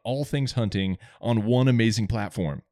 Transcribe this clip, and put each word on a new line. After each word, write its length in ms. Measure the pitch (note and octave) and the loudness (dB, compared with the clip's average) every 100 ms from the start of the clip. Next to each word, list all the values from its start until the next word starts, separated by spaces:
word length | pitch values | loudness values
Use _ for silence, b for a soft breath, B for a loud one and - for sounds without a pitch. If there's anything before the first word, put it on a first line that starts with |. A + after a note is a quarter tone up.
| A#2 | -6
all 180 | C3+ | -4
things 300 | C#3+ C#3+ C3 | -4 -4 -2
hunting 440 | A#2+ G#2 G2 F#2+ F2+ B B | -2 -2 0 -2 -4 B B
on 240 | - A#2 | -2 0
one 240 | G#2+ B2 C3 | 2 4 4
amazing 400 | A#2+ A2+ G#2 G2+ | 4 2 2 -2
platform. 540 | A2+ G2+ G#2 D#2+ C#2 - | -2 -4 -4 -4 -6 -10